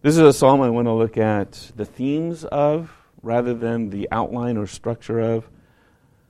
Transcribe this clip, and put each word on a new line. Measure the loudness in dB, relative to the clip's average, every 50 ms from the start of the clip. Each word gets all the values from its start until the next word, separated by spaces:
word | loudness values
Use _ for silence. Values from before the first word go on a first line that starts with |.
This | 2 2 4
is | 8
a | 8 8
psalm | 8 8 4 4 4 4
I | 2 0
want | 0 0 0
to | 0
look | 2 0 0 0 0
at | 0 0 2 0 -2 -2 -6 -10 -20 -20 -20 -12
the | -12 -12
themes | -12 -8 -6 -4 -4 -2 -4 -4 -6 -8 -10 -10
of, | -6 -2 0 0 0 0 -2 -6 -10 -18 _ _ _ _ -14
rather | -8 -2 -2 -2 0 -2 -4
than | -4 -4 -4 -2 -4 -4 -6
the | -6 -8 -6 -4
outline | -4 -4 -4 -4 -6 -6 -4 -4 -4
or | -4 -6
structure | -8 -12 -10 -8 -8 -8 -8 -8 -6 -4 -2
of. | -2 -2 -2 -4 -6 -10 -20 -20 _ _ _ _ _ _ _ _ _ _ _ _ _